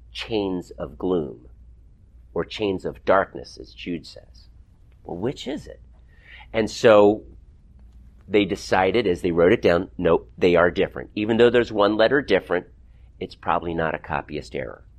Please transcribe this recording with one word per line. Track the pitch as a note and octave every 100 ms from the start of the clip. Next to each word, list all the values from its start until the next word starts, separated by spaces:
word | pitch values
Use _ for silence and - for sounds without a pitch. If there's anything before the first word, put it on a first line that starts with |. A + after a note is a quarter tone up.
| -
chains | - - A2+ G2 F2+ -
of | - D#2 -
gloom? | F#2 F2+ C#2+ A1+ - - - - - - - - -
Or | -
chains | E2 - G#2 F#2
of | E2+ D2 -
darkness, | F#2+ F#2 - - -
as | B1+
Jude | - - E2 -
says. | - - - - - - - - - -
Well, | E2+
which | A2 D#3+ -
is | C#4+ -
it? | - - - - - - - -
And | A2+ G#2+
so | - A#2+ G#2 G#2 G#2+ - - - - - - - - - - -
they | G#2
decided, | G2+ F#2+ - G2+ F#2+ G2+ G2+
as | F2
they | F#2
wrote | E2+ E2+
it | A#2+
down, | - F2 F#2+ -
nope, | F2 E2+ - -
they | F#2+ E2+
are | F2+
different. | F2+ E2 - - G2+
Even | G#2+ A#2
though | A#2+
there's | B2 A2+
one | G#2+ G2+ G#2+
letter | A2+ C#3
different, | B2 F#2+ - F2+ F2+ - - - - -
it's | F#2+ -
probably | - E2+ E2+
not | E2 D#2+ D#2
a |
copyist | - D2 - D2 -
error. | D2 B1+ - -